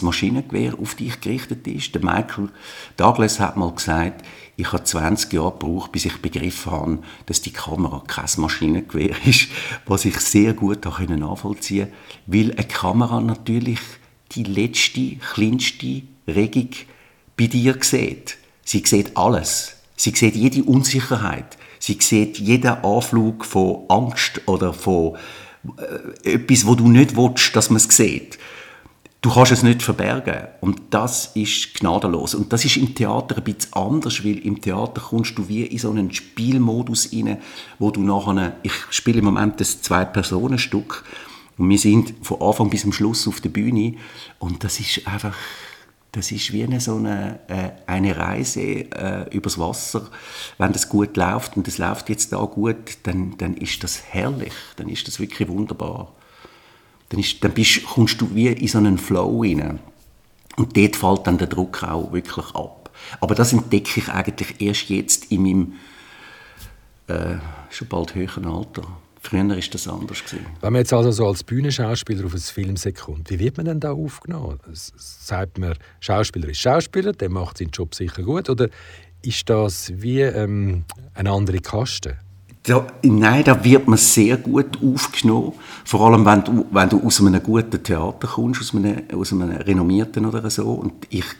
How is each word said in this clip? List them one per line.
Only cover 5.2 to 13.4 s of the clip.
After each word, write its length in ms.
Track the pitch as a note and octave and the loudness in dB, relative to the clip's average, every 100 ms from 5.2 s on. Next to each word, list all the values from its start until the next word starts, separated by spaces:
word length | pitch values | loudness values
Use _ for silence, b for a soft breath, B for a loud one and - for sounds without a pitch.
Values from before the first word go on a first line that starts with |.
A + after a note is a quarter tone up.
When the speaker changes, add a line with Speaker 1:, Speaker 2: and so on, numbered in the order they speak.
| - | 0
Speaker 1:
Jahre 180 | F2 E2 | 0 -2
gebraucht, 400 | - D2 F2 - | -2 -4 -4 -4
bis 140 | - F#2+ | -6 -4
ich 160 | - | -4
begriffen 500 | D#2+ - F2 - - | -6 -4 -4 -6 -6
habe, 280 | E2 D#2 D2+ B B - | -4 -2 -4 B B -6
dass 160 | - | -6
die 120 | - | -6
Kamera 500 | - - D#2+ E2+ C#2+ - | -8 -6 -2 -2 -4 -8
kein 240 | - D2+ - | -8 -4 -2
Maschinengewehr 800 | D#2 - D#2 E2 E2+ D#2 D#2 - | -2 0 0 0 -2 -2 -2 0
<laughs> 60 | - | 2
ist, 220 | B2 - B B B - | 2 2 B B B -2
was 200 | G2 G#2+ | 0 0
ich 140 | - | -2
sehr 340 | - G#2 G#2+ | 2 4 4
gut 320 | A2 G2 G#2+ F2+ | 4 -2 -2 -6
habe 100 | D#2 | -6
können 220 | F#2 D#2+ | -2 -2
nachvollziehen, 680 | D2+ F#2+ G2+ G#2 - G2 G2+ B B B - | -4 -6 -8 -8 -4 -2 -4 B B B 0
weil 240 | G2 A2 | 2 2
eine 140 | - - | 0 -4
Kamera 540 | - F2+ G#2+ B2 A#2 | -4 0 2 2 0
natürlich 600 | A2+ A2+ | -2 -2